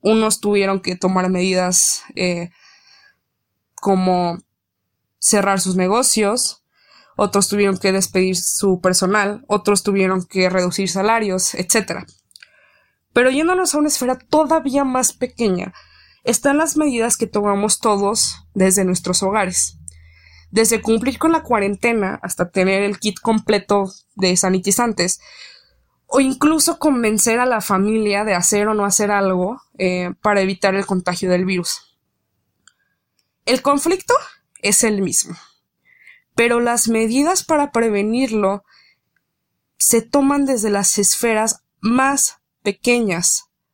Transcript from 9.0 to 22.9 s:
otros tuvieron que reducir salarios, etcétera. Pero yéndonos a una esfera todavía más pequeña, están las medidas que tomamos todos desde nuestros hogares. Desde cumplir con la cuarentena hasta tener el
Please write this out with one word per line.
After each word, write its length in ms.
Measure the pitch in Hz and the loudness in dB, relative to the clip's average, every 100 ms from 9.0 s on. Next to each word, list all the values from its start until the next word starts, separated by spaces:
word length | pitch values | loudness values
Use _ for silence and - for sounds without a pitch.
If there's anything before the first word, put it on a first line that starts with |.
| 185 208 202 208 - | 0 0 -2 -4 -4
otros 360 | 202 190 202 | -2 0 0
tuvieron 420 | - 196 190 190 180 | 0 0 0 -2 -4
que 240 | 190 185 | -2 0
reducir 400 | 180 180 175 190 | 0 -2 -2 -4
salarios, 680 | 190 202 226 214 185 185 - | -2 0 0 0 -2 -4 -4
etcétera. 500 | 180 226 208 - - _ _ - - _ _ _ _ _ _ | -2 -2 -2 -10 -12 _ _ -20 -20 _ _ _ _ _ _
Pero 160 | - 247 | 2 2
yéndonos 460 | 262 320 370 370 294 | 2 0 0 0 0
a 20 | |
una 120 | 302 | 0
esfera 280 | - 254 254 | 0 -2 -4
todavía 680 | _ 302 302 320 277 262 | _ 2 2 0 0 -2
más 300 | 277 254 247 | 0 0 -2
pequeña, 600 | - 247 - 226 180 185 - - _ _ _ | -2 -8 -2 -2 0 -4 -12 -20 _ _ _
están 340 | - 233 277 285 | -4 0 2 2
las 180 | 320 302 | 0 0
medidas 380 | 302 240 233 226 | 0 0 -2 -2
que 120 | 226 | -2
tomamos 520 | 208 208 196 208 - | -2 0 0 0 0
todos 640 | 233 202 202 220 - - - | 0 2 0 -2 -4 -6 -12
desde 300 | - 190 190 | 0 2 2
nuestros 400 | 185 180 - 180 | 0 -2 -2 -2
hogares. 540 | 196 214 190 180 - - - - - - - - - | 0 0 -2 -2 -6 -8 -20 -20 -20 -20 -20 -20 -4
Desde 320 | 202 226 226 | 0 2 2
cumplir 360 | 220 226 247 247 | 2 0 0 0
con 140 | 320 | 0
la 120 | 330 | 0
cuarentena 760 | 311 226 196 202 240 233 190 - | 0 0 0 -2 -2 0 -2 -4
hasta 260 | 190 - 175 | -10 -6 -4
tener 300 | - 185 190 | 0 0 2
el 180 | 202 | -2